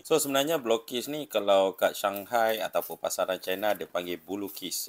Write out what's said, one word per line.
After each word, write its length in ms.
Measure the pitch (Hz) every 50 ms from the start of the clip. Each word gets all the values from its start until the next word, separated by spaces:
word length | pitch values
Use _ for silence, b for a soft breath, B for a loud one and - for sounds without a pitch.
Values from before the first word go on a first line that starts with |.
| -
So, 80 | - 160
sebenarnya 480 | 147 - 139 135 139 139 156 165 151 120
Blockies 480 | 110 113 113 - - 127 120 110 139
ni 160 | 147 151 135
kalau 480 | - - 107 101 101 98 98 95 95 90
kat 200 | - 104 90 -
Shanghai 680 | - - 101 98 101 98 95 120 117 113 113 110 107 90
ataupun 360 | - - 87 - - 82 -
pasaran 400 | - 85 - 95 90 92 92 87
China, 360 | - 95 92 95 107 104 101
dia 80 | 87 92
panggil 320 | - - 90 90 87 87
Bulu 320 | 80 - 90 95 101 101
Kiss. 400 | 95 - - 92 85 - - -